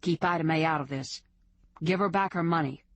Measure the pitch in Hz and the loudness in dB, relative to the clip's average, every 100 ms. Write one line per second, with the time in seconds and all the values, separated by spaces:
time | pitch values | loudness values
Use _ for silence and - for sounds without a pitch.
0 | - 170 180 175 160 160 160 156 139 139 | 0 0 2 0 2 2 2 0 -2 -6
1 | 135 - _ _ _ _ - - 160 185 | -8 -12 _ _ _ _ -20 -8 -2 2
2 | 202 180 196 185 170 170 147 139 _ | 2 2 0 0 0 2 0 -4 _